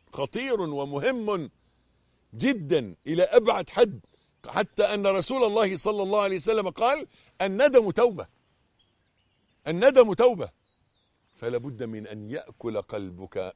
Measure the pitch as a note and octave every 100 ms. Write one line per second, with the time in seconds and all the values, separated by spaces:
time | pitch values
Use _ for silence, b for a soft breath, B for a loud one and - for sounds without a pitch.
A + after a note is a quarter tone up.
0 | _ - C#3 A3+ C4+ A3 E3 C#3+ C#3 C#3+
1 | A3 B3 G#3+ F#3+ C3 - _ _ _ _
2 | _ _ _ A2 C4 A#3 C#3+ D#3 G#2 E2+
3 | C#3 E3 - B3 A3 G#3 E3 G3+ A3 A#2
4 | - _ _ _ A#2+ D3 G#3+ - G3+ G#3
5 | G3 G3 E3 C4 A3 G#3+ F#3+ F#3 G#3+ G#3
6 | F#3+ G#3 G3 F#3 A3 A3 F#3+ - A#3 D4
7 | - b b - G3 G3 C#4+ B3+ G#3 G#3
8 | A#3+ E3 - _ _ _ _ _ _ _
9 | _ _ _ _ _ _ D3+ E3+ C4 C4
10 | A3+ F3+ B3 F#3+ A2+ _ _ _ _ _
11 | _ _ _ _ A#2 A#2+ C3+ A2+ A#2 G#2+
12 | G#2 G#2+ G#2 D3 - - A#2 G#2 - G#2+
13 | F#2+ F2 F#2+ G2 F#2